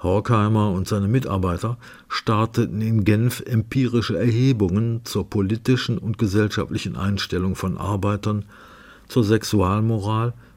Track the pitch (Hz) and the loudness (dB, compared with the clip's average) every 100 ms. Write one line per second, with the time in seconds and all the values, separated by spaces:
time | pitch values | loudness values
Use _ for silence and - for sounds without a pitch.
0 | 90 101 107 113 107 110 104 92 90 107 | 0 0 2 2 4 2 2 0 -2 0
1 | 98 131 131 98 90 87 110 120 - - | 2 0 0 0 0 -2 -4 -6 -12 -20
2 | - - - 107 110 117 113 101 110 113 | -10 -6 0 0 0 0 -2 -2 0 2
3 | 98 104 123 - - 113 107 139 123 117 | 4 2 0 -2 -2 -2 0 0 0 0
4 | 104 107 120 113 131 117 95 98 117 117 | 0 0 2 2 2 2 2 2 0 -4
5 | - 104 - 107 95 110 - 127 - 101 | -4 -6 -2 0 0 0 0 0 0 -4
6 | 107 104 107 104 107 - - 107 95 58 | -4 -2 0 2 0 -2 -4 -4 -6 -4
7 | 95 98 - 90 92 - 92 - 92 101 | -2 -2 -4 -2 -2 -2 -4 -4 -2 -2
8 | 101 101 107 104 - - - - - - | -2 -2 -2 -4 -6 -14 -20 -20 -20 -20
9 | - 131 104 110 - 104 92 107 113 110 | -2 0 4 2 2 2 2 2 0 0
10 | 101 110 120 - - | -2 -2 -2 -6 -16